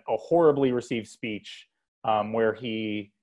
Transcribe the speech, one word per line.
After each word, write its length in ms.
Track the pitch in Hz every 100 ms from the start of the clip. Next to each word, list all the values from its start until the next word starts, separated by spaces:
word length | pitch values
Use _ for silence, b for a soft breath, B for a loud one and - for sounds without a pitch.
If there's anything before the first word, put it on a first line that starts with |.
| -
a 80 | 113
horribly 560 | - 170 160 139 135
received 360 | 123 120 120 107
speech, 580 | - 120 104 - - - _ _ _
um, 280 | - 107 107
where 220 | 113 113
he, 580 | 107 123 110 110 107 101 _